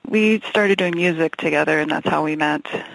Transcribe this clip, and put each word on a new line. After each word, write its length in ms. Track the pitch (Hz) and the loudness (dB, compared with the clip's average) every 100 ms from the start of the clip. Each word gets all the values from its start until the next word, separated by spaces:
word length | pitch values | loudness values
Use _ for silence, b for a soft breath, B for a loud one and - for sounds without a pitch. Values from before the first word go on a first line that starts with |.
| - | -2
we 340 | 214 214 220 | 2 4 2
started 360 | - 220 202 196 | 0 0 2 2
doing 180 | 180 170 | 0 0
music 420 | 175 160 165 - | 0 2 -2 -2
together, 420 | 170 151 151 156 | -2 0 2 0
and 100 | 156 | 0
that's 180 | 156 - | -2 0
how 160 | 156 | 0
we 120 | 156 156 | 0 0
met, 320 | 151 151 - 156 B | 0 -2 -4 -10 B